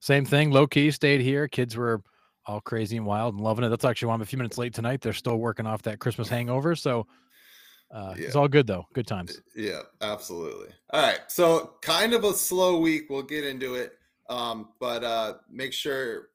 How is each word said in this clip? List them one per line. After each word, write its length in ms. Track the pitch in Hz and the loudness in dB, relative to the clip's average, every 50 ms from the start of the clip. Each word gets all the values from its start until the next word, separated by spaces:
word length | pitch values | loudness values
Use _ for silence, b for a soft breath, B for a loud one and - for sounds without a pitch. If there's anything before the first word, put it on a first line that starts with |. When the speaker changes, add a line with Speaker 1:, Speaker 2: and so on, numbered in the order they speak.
Speaker 1:
Same 240 | - - 143 143 135 | 2 4 4 4 4
thing. 260 | - 143 143 151 151 | 4 4 4 4 6
Low 160 | 139 135 147 | 8 6 6
key, 240 | 135 - 147 143 151 | 6 6 4 4 4
stayed 300 | 139 - - 143 143 139 | 2 4 4 4 4 4
here. 260 | 123 131 139 143 151 | 4 2 2 0 0
Kids 300 | 143 - - 127 120 113 | -2 0 -2 -2 -2 -2
were 260 | 117 123 117 113 104 - _ _ _ _ _ _ _ _ | -2 0 0 0 -2 -4 _ _ _ _ _ _ _ _
all 160 | - 104 107 | -8 -8 -8
crazy 340 | - - 120 113 110 101 117 | -6 -6 -4 -4 -4 -2 -4
and 80 | 117 110 | -4 -2
wild 300 | 101 104 107 113 120 101 | -2 -2 0 0 -2 -4
and 100 | 101 107 | -2 0
loving 180 | 110 110 117 | 0 2 2
it. 60 | 123 113 | 2 0
That's 160 | 113 113 - | 2 2 2
actually 240 | 127 113 - 127 117 | 0 0 2 0 0
why 60 | 113 | 0
I'm 80 | 113 | -2
a 20 | 110 | -2
few 140 | - - 131 | -4 -4 -4
minutes 180 | 123 107 - | -4 -4 -4
late 160 | - 120 120 | -6 -6 -6
tonight. 300 | 110 - 110 120 131 131 | -4 -4 -2 -2 -4 -2
They're 100 | - 113 | -4 -4
still 240 | 104 - - 127 117 | -4 -2 -2 -2 0
working 300 | 113 117 117 110 - 110 | 0 0 -2 -4 -4 -4
off 160 | 110 110 104 | -4 -4 -4
that 160 | - 113 107 - | -4 -6 -8 -4
Christmas 320 | - 127 110 - 113 - | -4 -4 -4 -4 -4 -4
hangover. 440 | 123 120 120 120 123 131 139 170 170 | -4 -4 -2 -2 -2 -2 0 0 -2
So, 320 | 151 - 143 123 117 107 b b b b b b b b b b b b b b b b b | 0 -2 -2 -2 -2 -4 b b b b b b b b b b b b b b b b b
uh, 240 | - 110 98 95 92 | -16 -12 -12 -10 -10
it's 180 | - 82 - - | -8 -8 0 2
Speaker 2:
Yeah. 60 | 147 | 2
Speaker 1:
all 80 | 143 147 | 4 6
good, 180 | 135 151 135 | 6 4 4
though. 200 | 107 95 87 87 - _ | 4 -2 -4 -6 -8 _
Good 120 | 131 117 | -6 -4
times. 360 | - 110 92 90 90 - - _ _ _ | -4 -6 -6 -6 -10 -12 -16 _ _ _
Speaker 2:
Yeah, 280 | 110 107 101 85 73 - - _ _ | -6 -6 -6 -6 -6 -10 -14 _ _
absolutely. 720 | 107 107 107 104 - - 92 85 82 73 53 50 50 - - _ _ _ | -6 -6 -6 -8 -8 -10 -10 -8 -8 -8 -10 -12 -14 -18 -20 _ _ _
All 140 | - 151 | 0 2
right. 180 | 143 117 92 - - - | 2 2 2 -2 -4 -6
So 440 | - - 175 165 165 160 - - - _ | 2 4 6 6 6 4 2 -4 -12 _
kind 320 | - 156 160 175 208 233 233 | -2 0 2 2 4 2 2
of 100 | 226 190 | 2 2
a 80 | 208 | 2
slow 460 | 180 - - - 180 185 185 180 175 165 | 2 0 0 0 2 2 4 4 4 4
week. 320 | 165 165 156 151 156 - | 4 2 2 0 -2 -4
We'll 140 | 139 139 135 | -6 -6 -6
get 200 | 135 151 151 143 | -6 -6 -6 -6
into 300 | 139 135 127 131 127 127 | -6 -6 -6 -6 -6 -6
it. 240 | 123 113 - - _ _ _ _ _ _ - | -6 -6 -8 -12 _ _ _ _ _ _ -8
Um, 460 | 123 123 120 117 113 110 107 - _ _ | -6 -4 -4 -4 -6 -8 -10 -16 _ _
but, 240 | 131 123 120 117 | -6 -4 -4 -2
uh, 360 | 120 117 113 113 110 107 117 - _ _ | -2 -2 -2 -2 -2 -4 -6 -10 _ _
make 220 | - 123 131 135 | -10 -8 -8 -6
sure 560 | - - - 151 135 135 131 117 107 80 - - _ | -6 -6 -4 -4 -4 -2 -4 -4 -6 -8 -10 -14 _